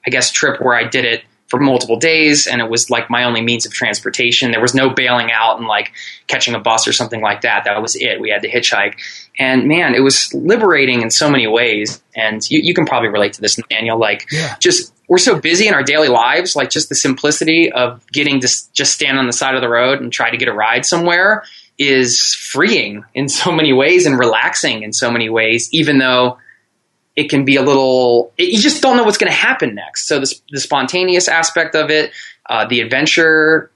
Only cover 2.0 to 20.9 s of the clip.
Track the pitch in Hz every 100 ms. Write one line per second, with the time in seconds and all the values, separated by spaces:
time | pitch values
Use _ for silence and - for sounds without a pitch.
2 | 165 160 151 143 - 120 113 117 - 117
3 | - 120 123 117 113 117 - - 117 104
4 | - - 120 117 127 113 123 131 135 120
5 | 127 123 117 113 113 113 113 104 104 -
6 | - - - 135 - 117 107 113 - -
7 | 117 113 107 101 117 104 104 104 113 -
8 | 120 95 107 104 104 123 - 107 101 -
9 | - - - - 131 131 123 165 160 117
10 | 135 127 - 135 165 226 208 156 131 123
11 | 113 - 151 139 113 113 120 104 107 -
12 | _ 113 110 107 - 151 151 175 160 123
13 | 113 104 101 - 104 - - 110 113 113
14 | 107 104 - 156 160 - 180 180 - _
15 | - 175 262 170 160 175 214 156 131 151
16 | 147 120 120 156 180 147 131 - - -
17 | 139 131 147 147 160 160 165 127 123 117
18 | _ 143 147 139 123 - - - 139 -
19 | 143 135 127 113 135 131 123 117 127 135
20 | 123 - 117 120 120 104 107 123 -